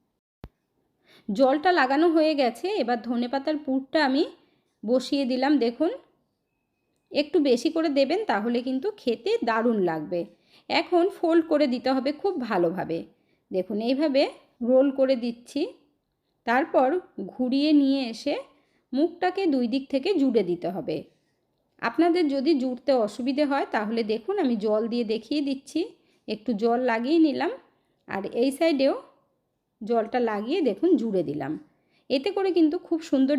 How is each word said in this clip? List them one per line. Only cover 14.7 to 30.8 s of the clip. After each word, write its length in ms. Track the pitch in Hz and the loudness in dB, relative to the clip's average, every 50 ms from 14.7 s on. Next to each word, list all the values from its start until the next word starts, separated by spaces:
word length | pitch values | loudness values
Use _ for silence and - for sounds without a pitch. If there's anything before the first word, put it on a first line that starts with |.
| 254 262 277 285 | 4 4 4 4
করে 240 | 269 269 269 262 269 | 2 2 2 2 2
দিচ্ছি, 460 | 233 240 240 233 - - - - 285 339 508 - _ _ _ _ _ _ _ _ _ _ _ _ _ - | 0 -2 -6 -8 -8 -12 -8 -6 -6 -6 -6 -8 _ _ _ _ _ _ _ _ _ _ _ _ _ -2
তারপর 420 | 233 233 262 330 - - 320 247 254 330 370 - - - - 202 | 0 0 0 0 2 2 2 2 4 2 -2 -4 -8 -12 -12 -12
ঘুরিয়ে 440 | 175 - - 254 247 254 277 285 311 | -10 -6 -4 -2 0 0 2 4 4
নিয়ে 280 | 302 294 277 269 269 277 262 226 | 6 6 6 4 2 0 -2 -6
এসে 240 | 226 - - 285 311 494 554 _ _ _ _ _ _ _ _ - | -8 -6 -4 -4 -4 -4 -8 _ _ _ _ _ _ _ _ -6
মুখটাকে 500 | - 269 311 349 - - 370 359 359 392 392 | -2 0 0 0 -2 -2 -4 -2 -2 0 0
দুই 200 | 330 277 262 247 220 | 0 2 2 0 0
দিক 160 | 240 269 269 - | -2 -4 -4 -2
থেকে 200 | - 269 269 359 403 311 | -4 -2 0 0 0 2
জুড়ে 240 | 269 262 220 233 190 | 2 2 2 0 0
দিতে 240 | 175 175 170 - 165 | 0 -4 -4 -4 -6
হবে। 280 | 185 185 165 165 156 151 - _ _ _ _ _ _ _ _ _ _ _ _ _ _ - | -6 -6 -6 -6 -6 -8 -8 _ _ _ _ _ _ _ _ _ _ _ _ _ _ -6
আপনাদের 420 | - 233 - - 330 349 330 359 339 285 | -6 -4 0 2 2 4 4 2 2 2
যদি 240 | 269 277 254 311 330 262 | 0 0 2 2 2 2
জুড়তে 320 | 254 254 254 240 - - 269 247 214 | 0 -2 -4 -4 0 2 2 2 2
অসুবিধে 380 | 208 - - 240 269 269 285 302 | 0 -2 -4 -4 -2 0 0 0
হয়, 220 | 262 285 277 359 - | 0 0 -2 -2 -2
তাহলে 300 | - 226 208 208 233 226 233 | -4 -4 -2 -2 -2 -2 -2
দেখুন, 300 | 208 214 233 - - 403 415 | -2 -4 -4 -4 -4 -2 0
আমি 140 | 330 254 233 | 0 0 0
জল 260 | 202 208 220 208 214 226 226 | 0 0 0 0 0 0 -2
দিয়ে 160 | 233 240 240 | -2 -2 -2
দেখিয়ে 360 | 202 214 226 - - 294 302 | -2 -4 -4 -4 -4 -2 -2
দিচ্ছি। 380 | 285 277 269 269 - - - 311 370 480 - _ _ _ _ _ - - | -2 -2 -4 -6 -8 -6 -4 -4 -4 -4 -8 _ _ _ _ _ -10 -8
একটু 220 | 214 214 - - 233 | -8 -6 -4 -4 -4
জল 260 | 190 226 233 233 247 254 | 0 0 0 0 2 0
লাগিয়ে 340 | 247 226 226 233 269 330 339 | 0 -2 -2 0 2 4 4
নিলাম, 340 | 320 302 - 247 269 359 508 539 _ _ _ _ _ _ _ _ _ - | 4 4 2 0 -4 -4 -6 -8 _ _ _ _ _ _ _ _ _ -10
আর 140 | - 196 196 - - | -8 -8 -8 -4 -2
এই 160 | 226 247 277 | 0 0 0
সাইডেও 420 | 269 - 330 330 330 254 262 277 359 523 - - _ _ _ _ _ _ _ _ _ _ _ _ _ - | 0 0 0 0 2 2 2 2 0 -2 -8 -16 _ _ _ _ _ _ _ _ _ _ _ _ _ -12
জলটা 380 | 220 202 240 226 214 220 - 254 | -4 -2 0 0 0 0 -2 -2
লাগিয়ে 380 | 240 220 214 202 214 233 311 392 | -2 0 -2 -4 -4 -2 -2 0
দেখুন 280 | 311 240 190 - | 0 0 0 2